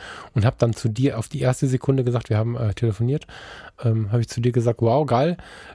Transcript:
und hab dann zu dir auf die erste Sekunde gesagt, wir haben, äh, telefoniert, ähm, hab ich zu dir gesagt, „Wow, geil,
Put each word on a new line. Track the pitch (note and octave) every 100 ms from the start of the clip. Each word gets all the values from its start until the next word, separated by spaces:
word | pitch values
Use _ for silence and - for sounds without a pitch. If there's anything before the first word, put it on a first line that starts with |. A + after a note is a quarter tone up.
| - - -
und | - A2
hab | -
dann | A#2
zu | A2+ A#2
dir | A2 C3+ A#2
auf | -
die | C3+
erste | B2+ B2 C3+
Sekunde | B2+ - C3+
gesagt, | B2 A#2+ -
wir | G#2+
haben, | A2+ A#2+
äh, | A2
telefoniert, | - A#2 G#2 A#2+ D3+ - - - - - -
ähm, | A#2 A2+ G#2
hab | A#2+
ich | A2+
zu | -
dir | B2
gesagt, | A#2+ A#2 A2+
„Wow, | A2+ C3+ C#3+
geil, | B2+ D#3 E3+ - - -